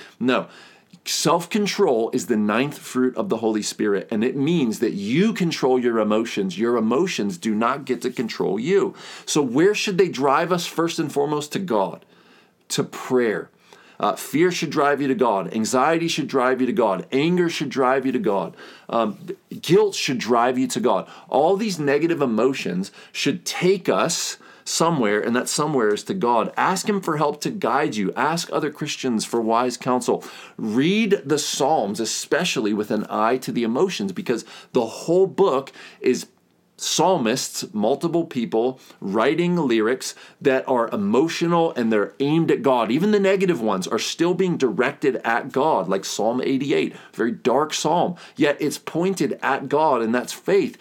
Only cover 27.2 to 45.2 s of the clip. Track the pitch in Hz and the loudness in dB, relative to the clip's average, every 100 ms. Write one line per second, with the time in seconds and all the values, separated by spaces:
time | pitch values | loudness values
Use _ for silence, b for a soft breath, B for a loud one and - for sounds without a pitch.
27.2 | 151 147 151 113 113 127 156 107 92 - | 0 -2 -6 -4 -2 0 0 -2 -4 -2
28.2 | 135 170 - - 147 - 151 - 135 110 | -2 -2 -4 -4 -4 -4 -8 -4 -2 -2
29.2 | - 117 110 113 123 123 - 127 120 95 | 0 -2 0 2 0 -2 -2 -2 0 -2
30.2 | B B B B 110 110 151 208 220 196 | B B B B -2 2 2 2 2 0
31.2 | 139 147 - - 165 156 104 107 110 - | 0 -2 -2 0 2 2 0 -2 -4 -6
32.2 | - - 175 - 107 104 104 110 98 104 | -2 0 0 -2 0 0 0 -2 -2 0
33.2 | 110 127 - 113 113 123 185 175 98 95 | 0 0 -2 -2 0 0 0 0 -6 -4
34.2 | 98 113 - B B 131 113 - - 175 | -4 -4 -6 B B -2 -2 -4 0 2
35.2 | 190 135 190 131 135 - B B - 123 | 4 4 2 2 -2 -12 B B 0 0
36.2 | - _ _ _ _ - - - 165 185 | -4 _ _ _ _ -10 -4 0 2 2
37.2 | 113 120 - - - 107 104 139 170 160 | 0 -2 -4 -8 -8 -2 0 0 0 -2
38.2 | 165 127 113 113 120 131 B B 98 101 | -2 -4 -2 0 0 -4 B B -4 0
39.2 | 113 160 175 175 143 117 107 127 - - | 2 2 2 2 2 2 2 0 -6 -14
40.2 | B B 139 131 - 127 113 117 101 117 | B B 0 2 2 0 0 -2 0 2
41.2 | 165 - 165 170 165 - 113 110 101 - | 2 0 0 2 2 0 0 2 0 -2
42.2 | 139 160 156 147 131 123 110 127 208 208 | 0 2 2 2 2 2 2 2 2 2
43.2 | 196 196 185 175 110 101 - 113 - - | 4 2 2 0 0 -2 -2 -4 -4 0
44.2 | 170 180 190 151 131 101 123 139 143 113 | 0 2 0 2 0 2 0 0 -2 0